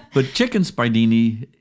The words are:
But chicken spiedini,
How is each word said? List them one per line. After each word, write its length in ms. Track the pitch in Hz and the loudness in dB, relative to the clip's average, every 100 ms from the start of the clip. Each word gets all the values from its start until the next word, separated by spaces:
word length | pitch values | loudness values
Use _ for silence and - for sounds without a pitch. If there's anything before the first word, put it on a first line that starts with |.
| - | -4
But 220 | 139 135 | -2 -2
chicken 300 | - 240 220 | -2 -2 0
spiedini, 840 | 175 - 120 113 113 113 113 113 123 _ | -2 -2 0 2 2 2 2 -2 -12 _